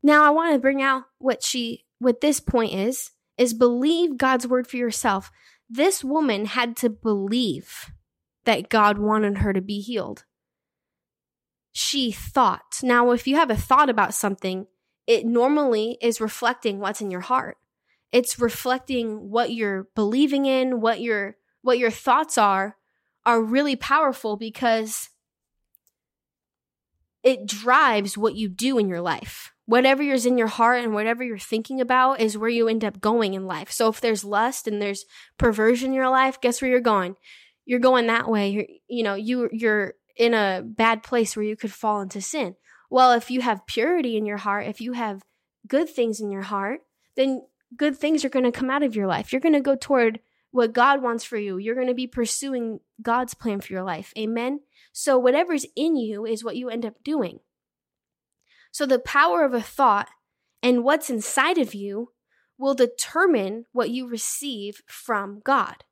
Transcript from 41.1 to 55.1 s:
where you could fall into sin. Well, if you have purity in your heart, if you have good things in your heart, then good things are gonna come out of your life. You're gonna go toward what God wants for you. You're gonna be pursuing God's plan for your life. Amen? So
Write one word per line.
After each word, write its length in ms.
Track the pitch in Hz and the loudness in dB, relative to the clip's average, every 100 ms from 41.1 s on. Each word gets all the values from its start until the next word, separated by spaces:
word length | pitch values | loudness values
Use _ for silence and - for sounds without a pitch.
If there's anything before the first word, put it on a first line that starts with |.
| 247 226 | -2 -2
where 100 | 220 | -2
you 120 | 214 214 | -6 -4
could 160 | 220 | -10
fall 280 | - 220 208 | -6 -2 -2
into 200 | 190 202 | -4 -10
sin. 340 | 190 311 202 185 _ _ _ | -8 -6 -6 -10 _ _ _
Well, 220 | 254 254 | 4 6
if 180 | 233 233 | 4 0
you 120 | 254 | -4
have 260 | 240 202 - | -2 -4 -4
purity 500 | - 285 359 254 220 | -4 0 0 -2 -4
in 80 | |
your 120 | 214 202 | -4 -6
heart, 320 | 202 202 - | -4 -4 -6
if 120 | 208 | -10
you 120 | 233 | -10
have 300 | 240 220 196 _ _ _ _ - | -6 -6 -8 _ _ _ _ -2
good 240 | 269 320 | 0 0
things 300 | - 233 220 | -2 -2 -2
in 100 | 208 | -6
your 120 | 196 | -6
heart, 400 | 196 202 196 294 _ _ _ - | -6 -4 -4 -6 _ _ _ -2
then 260 | 269 262 - _ _ 240 | 0 0 -8 _ _ -2
good 200 | 294 277 | -2 0
things 280 | 294 311 | 0 0
are 60 | 269 | 0
gonna 220 | 262 247 | 0 0
come 180 | 240 254 | 0 -2
out 140 | 277 | 0
of 100 | 285 | 0
your 140 | 214 190 | 0 -2
life. 240 | 170 214 | -2 -2
You're 80 | 262 | 0
gonna 200 | 330 294 | 2 2
go 140 | 277 | 2
toward 460 | 277 - 269 233 220 _ _ _ | -2 0 2 2 -2 _ _ _
what 200 | 247 233 | 0 0
God 300 | 233 247 277 | 4 4 4
wants 220 | 254 233 | 0 -4
for 120 | - 226 | -6 -6
you. 220 | 202 190 | -6 -6
You're 160 | 208 | -4
gonna 180 | 247 254 | -2 -2
be 140 | 247 254 | -2 -4
pursuing 720 | 254 226 - 277 262 226 208 _ _ | -4 -4 -4 -4 -4 -6 -8 _ _
God's 320 | 226 233 254 | -2 -2 -2
plan 260 | - 226 202 | -6 -6 -6
for 120 | - | -6
your 100 | 190 | -8
life. 300 | 185 165 196 - | -6 -8 -10 -8
Amen? 440 | 214 226 247 285 _ _ _ | -6 -4 -4 -6 _ _ _
So 260 | - - | -6 2